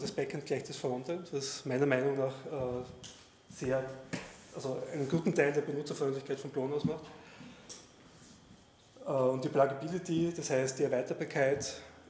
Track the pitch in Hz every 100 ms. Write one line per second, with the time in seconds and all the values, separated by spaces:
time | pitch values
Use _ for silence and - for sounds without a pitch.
0 | 139 - 139 151 - 131 - 143 139 127
1 | 131 175 175 139 135 - 139 127 143 127
2 | 139 135 131 - 160 147 127 123 127 -
3 | - - - - - - 131 131 127 -
4 | - - - - - - 135 123 - 151
5 | 135 165 160 - 143 143 147 143 147 -
6 | 139 135 131 135 139 139 131 147 151 156
7 | - - - - - - - - - -
8 | - - - - - - - - - -
9 | - 139 127 131 147 139 139 - 160 180
10 | 175 165 170 165 - 135 131 - 139 123
11 | 127 - 160 151 135 143 - - - -